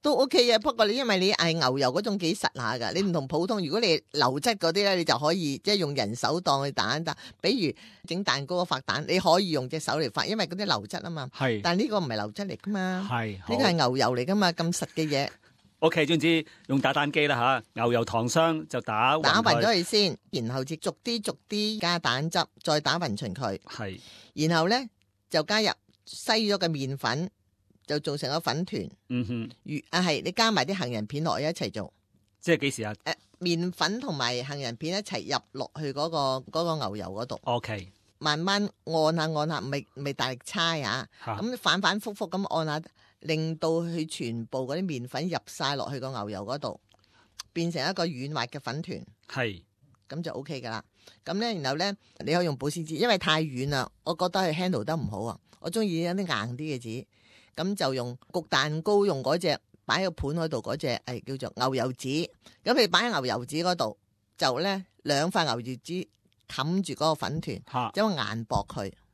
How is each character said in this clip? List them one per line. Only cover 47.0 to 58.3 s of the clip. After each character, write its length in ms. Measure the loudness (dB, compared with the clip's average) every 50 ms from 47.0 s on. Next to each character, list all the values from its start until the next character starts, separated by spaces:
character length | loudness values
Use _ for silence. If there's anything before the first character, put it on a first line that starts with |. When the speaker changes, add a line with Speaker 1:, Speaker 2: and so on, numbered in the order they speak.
| _ _ _ _ _ _ _ _ -20 _ _
Speaker 1:
變 160 | -2 -2 -2
成 100 | -2 -2 -2 -2
一 20 | -2
個 120 | 0 -2
軟 280 | -2 -2 -4 -8 -6 -4
滑 120 | -4 -4
嘅 140 | -4 -6 -10
粉 200 | -8 -6 -6 -6 -6
團。 180 | -8 -8 -10 -12 -14 -20 _ _ _
Speaker 2:
係。 340 | -4 -4 -2 -2 -4 -8 -16 _ _ _ _ _ _ _ _ _
Speaker 1:
咁 140 | -10 -8 -8
就 100 | -8 -8
OK 280 | -10 -10 -8 -10 -8
㗎 100 | -8 -6
啦。 140 | -8 -8 -8 _ _ _ _ -20 -20 _ _
咁 80 | -6 -4
呢， 180 | -2 -2 -2 -2 -2
然 120 | -2 -2 0
後 40 | 0
呢， 180 | 0 -2 -4 -6 _ _ _ _ -2
你 80 | 0 2
可 80 | 2 2
以 20 |
用 120 | 2 0
保 120 | -2 -2 -4
鮮 180 | -4 -4 -6
紙， 80 | -6 -2
因 120 | 0 2 2
為 80 | 2 2
太 240 | 4 2 2 2 2
軟 260 | 0 -2 -4 -2 -2
啦， 200 | 0 -2 -2 -4 _ _ _
我 80 | -6 -2
覺 160 | 0 0 0
得 120 | 2 2
佢 140 | 2 2 0
handle 300 | 0 0 0 0 -2 -2
得 100 | -2 -4
唔 100 | -4 -4 -6
好 120 | -6 -6 -6
啊。 160 | -6 -8 -10 _ _ _ _
我 100 | -10 -6
鍾 120 | -2 0 0
意 200 | 0 0 0 0
有 100 | -2 -2
啲 60 | -2
硬 360 | -2 -2 -2 -2 -2 -4 -6
啲 0 |
嘅 220 | -6 -6 -6 -6 -6
紙。 260 | -6 -6 -8 -8 -8 _ _ _ _ _ -20 -20 _ _ _
咁 180 | -4 -2 -2 -2
就 200 | 0 0 0 0
用 220 | -2 -4 -6 -8 -12 -16 _